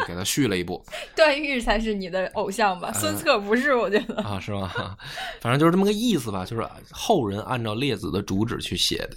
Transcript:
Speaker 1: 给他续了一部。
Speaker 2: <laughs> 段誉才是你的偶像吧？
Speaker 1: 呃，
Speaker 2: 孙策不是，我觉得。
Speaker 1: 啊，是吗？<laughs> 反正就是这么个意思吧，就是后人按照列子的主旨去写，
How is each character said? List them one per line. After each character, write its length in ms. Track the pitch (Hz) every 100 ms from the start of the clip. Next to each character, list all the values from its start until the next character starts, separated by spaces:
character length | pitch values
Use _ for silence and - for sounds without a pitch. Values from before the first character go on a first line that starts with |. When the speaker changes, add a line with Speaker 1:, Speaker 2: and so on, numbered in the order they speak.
| 87
Speaker 1:
给 80 |
他 100 | 87
续 240 | 92 - 123
了 80 | 92
一 80 |
部。 180 | 87 87 - -
Speaker 2:
<laughs> 160 | -
段 240 | - 311 285
誉 220 | 294 254
才 180 | 240 214
是 140 | 220
你 160 | 202 185
的 180 | 185 185
偶 220 | 214 196
像 280 | 196 202 180
吧？ 80 | 180
Speaker 1:
呃， 60 |
Speaker 2:
孙 200 | - 311 302
策 200 | 311 233
不 160 | 202
是， 200 | 240 294
我 160 | 247 190
觉 80 | 202
得。 220 | 196 214
Speaker 1:
啊， 180 | 202 95
是 100 | -
吗？ 180 | 101 95 - - 98
<laughs> 320 | - - 762 -
反 100 | 117
正 60 | 135
就 80 | 165
是 60 |
这 40 | 180
么 80 |
个 80 | 202
意 240 | 208 247 170
思 140 | 113
吧， 140 | 92
就 120 | 92 113
是 100 | 87 - -
后 380 | - - 196 104
人 100 | 101
按 200 | 104 123
照 120 | 113
列 200 | 107 135
子 160 | 107 87
的 120 | 95
主 240 | - 95 113
旨 120 | -
去 160 | - 87
写， 300 | - - -